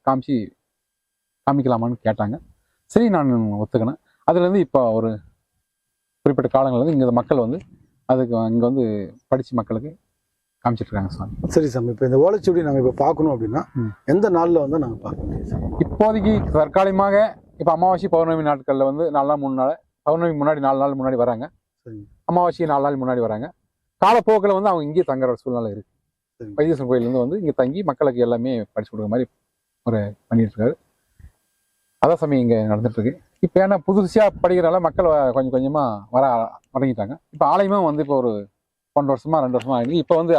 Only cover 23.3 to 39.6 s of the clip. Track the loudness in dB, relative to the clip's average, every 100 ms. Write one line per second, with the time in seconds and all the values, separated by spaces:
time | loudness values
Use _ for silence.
23.3 | -4 -10 -16 _ _ _ 0 2 4 4
24.3 | 2 2 2 0 0 -2 -2 -2 0 -2
25.3 | -2 -6 -6 -6 -8 -16 _ _ _ _
26.3 | -20 -8 -2 0 0 0 0 0 0 -2
27.3 | -2 -2 0 -2 -2 -4 -2 0 0 0
28.3 | 0 -2 -6 -6 -8 -8 -8 -4 -4 -4
29.3 | _ _ _ _ _ -4 -2 -4 -10 -2
30.3 | 0 0 0 -2 -4 _ _ _ _ -20
31.3 | _ _ _ _ _ _ _ 0 0 0
32.3 | 0 2 0 0 -2 -2 -2 -4 -6 _
33.3 | _ 0 2 2 0 0 0 2 2 2
34.3 | 2 2 2 2 2 0 2 2 4 2
35.3 | 0 0 0 0 0 -2 -4 -4 0 2
36.3 | 0 -2 -8 _ -4 -2 -2 -6 -10 _
37.3 | -2 2 2 2 0 0 -2 -2 0 0
38.3 | -4 -8 _ _ _ _ -2 0 -2 -2
39.3 | -2 0 -2